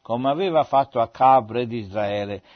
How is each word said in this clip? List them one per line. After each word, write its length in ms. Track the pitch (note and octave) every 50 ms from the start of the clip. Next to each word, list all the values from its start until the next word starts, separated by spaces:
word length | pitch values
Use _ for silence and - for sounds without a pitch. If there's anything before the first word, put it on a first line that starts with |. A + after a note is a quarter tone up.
come 280 | _ - A2+ A#2+ C3 C3+
aveva 340 | C#3+ D#3 G3 F#3+ E3 D#3 C#3
fatto 360 | - - C3+ C#3 - - B2
Acab, 520 | A2+ A2 - - C3+ C3 C3+ C3+ A#2 G#2+
re 160 | A2+ A#2+ B2 A#2
di 100 | A2+ A#2+
Israele, 640 | G#2+ F#2+ F#2+ G#2 G#2 G2+ G2+ G#2 G2+ G2+ G2+ F#2+ - _ _